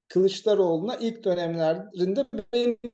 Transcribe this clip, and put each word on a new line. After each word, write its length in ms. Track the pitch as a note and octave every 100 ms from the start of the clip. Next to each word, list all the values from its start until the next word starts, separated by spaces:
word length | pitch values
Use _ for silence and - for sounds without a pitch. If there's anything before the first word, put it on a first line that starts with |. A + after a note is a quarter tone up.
| -
Kılıçdaroğlu'na 880 | F3+ F#3+ F#3+ G#3+ G3+ F3+ E3 G#3 B3+
ilk 280 | A3+ A3+
dönemlerinde 1000 | G3 F3 E3+ E3 D#3 F3 G3+ F3 F#3 G#3 C4+ G#3+ -
benim 240 | A#3+ A#3+ A#3 A#3+